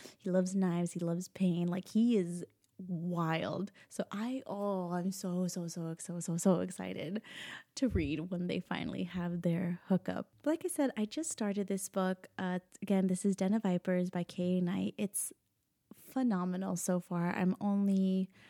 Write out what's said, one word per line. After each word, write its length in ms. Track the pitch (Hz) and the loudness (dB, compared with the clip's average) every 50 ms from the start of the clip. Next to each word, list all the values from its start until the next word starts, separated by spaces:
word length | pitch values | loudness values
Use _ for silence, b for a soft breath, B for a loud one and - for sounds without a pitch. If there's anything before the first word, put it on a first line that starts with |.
| B B B | B B B
he 140 | B - 185 | B -4 2
loves 240 | 175 185 185 185 190 | 2 4 2 4 2
knives, 380 | 196 190 180 170 175 175 175 | 2 2 2 2 2 0 -2
he 60 | - 175 | -2 -4
loves 300 | 170 165 170 175 185 - | -2 -2 -2 -2 -4 -8
pain. 400 | _ - 190 180 170 170 175 175 | _ 2 2 4 4 2 2 0
Like, 200 | 175 180 175 - | 0 -2 -6 0
he 280 | - 214 233 240 240 | 2 4 6 6 6
is 260 | 202 175 170 175 175 - - _ _ _ _ _ - 190 180 | 4 2 2 -4 -8 -8 -12 _ _ _ _ _ -14 -6 -4
wild. 840 | 180 160 170 175 175 170 165 160 160 160 - - - - 190 - B B B B | -4 -2 -2 -2 0 0 2 2 2 0 0 -2 -2 -4 -4 -6 B B B B
So 140 | - - - - | -6 -6 -6 -4
I, 320 | - 202 220 247 262 262 - | -4 -4 -4 -4 -4 -6 -6
oh, 460 | - 196 202 202 202 196 185 180 170 | -8 -6 -4 -2 -2 -2 -2 -2 -2
I'm 200 | 175 180 175 190 | -2 -2 -2 -2
so, 340 | 185 - - 185 175 180 185 | -4 -4 -4 -2 0 0 0
so, 220 | 175 - 185 170 170 | 0 -2 -4 -6 -6
so, 260 | - 180 165 165 165 - | -6 -6 -6 -6 -6 -8
so, 220 | - - 175 175 | -8 -8 -8 -6
so, 160 | 165 - 170 170 | -4 -2 -2 2
so 220 | - 196 180 120 | 4 4 6 6
excited 600 | 92 185 185 - 92 92 95 - - 151 190 226 B B B B B B B B B B _ | 2 -2 -6 -8 -8 -8 -6 -6 -6 -6 -6 -6 B B B B B B B B B B _
to 120 | - 269 240 | -2 0 2
read 420 | - 185 160 139 151 156 156 180 | 2 2 2 2 0 -2 -2 -4
when 160 | 190 175 180 | -4 -2 -2
they 140 | 175 - 185 | 0 -2 -2
finally 440 | 180 - 185 - - - - - 190 | -2 -2 -4 -4 -4 -4 -4 -4 -4
have 380 | 175 180 185 175 175 175 175 | -4 -4 -4 -2 -2 -4 0
their 380 | 170 175 165 170 - 175 175 175 - - | 2 2 2 2 0 -2 -4 -4 0 2
hookup. 400 | 190 175 - - - - - - _ _ - | 2 2 2 -2 -6 -6 -8 -10 _ _ 0
Like 180 | 285 320 330 - | 0 0 0 -2
I 40 | 359 | -4
said, 220 | - - 285 254 - | 0 0 0 0 0
I 80 | 226 214 | -2 -4
just 260 | 214 - 302 320 - | -2 -2 -6 -6 -6
started 360 | - - 220 202 196 208 196 | -4 -2 -2 0 0 0 -2
this 220 | 190 196 190 - - | -2 -2 -4 -4 -4
book. 400 | - 196 185 185 185 185 - - _ - | -2 0 0 0 0 -4 -8 -14 _ -4
Uh, 220 | 190 180 180 180 - _ - - | -2 -2 -2 -2 -4 _ -12 -12
again, 260 | - - 196 190 190 | 0 2 4 4 4
this 180 | 185 185 185 - | 4 2 2 2
is 120 | 202 190 | 0 2
Den 180 | - 190 190 214 | 2 2 2 2
of 80 | 226 | 2
Vipers 480 | - 190 180 175 - - 180 180 180 180 | 2 2 2 2 2 0 0 2 0 0
by 140 | - 180 175 | -2 -4 -4
K 340 | - - - 180 180 180 180 | -4 -4 -2 0 2 2 2
A 20 | |
Knight. 340 | 180 175 190 185 190 202 - | 2 2 0 0 -2 -2 -2
It's 360 | - 208 190 - - - - - _ _ _ _ _ _ _ _ _ _ _ - - - - | -4 -4 -4 -4 -6 -6 -6 -10 _ _ _ _ _ _ _ _ _ _ _ -20 -20 -20 -6
phenomenal 640 | - 262 262 240 202 180 180 185 180 185 190 190 175 | -2 0 2 2 2 2 0 0 -2 -2 -2 -2 -2
so 240 | 175 - - 180 180 | -2 0 0 0 0
far. 340 | - - 180 175 170 175 - | 0 -2 0 0 2 2 2
I'm 200 | - 185 185 180 - | 2 2 2 2 2
only, 680 | 202 202 202 202 202 196 196 190 190 190 185 190 190 - B B B B | 0 0 2 4 4 4 4 4 4 4 4 2 0 -2 B B B B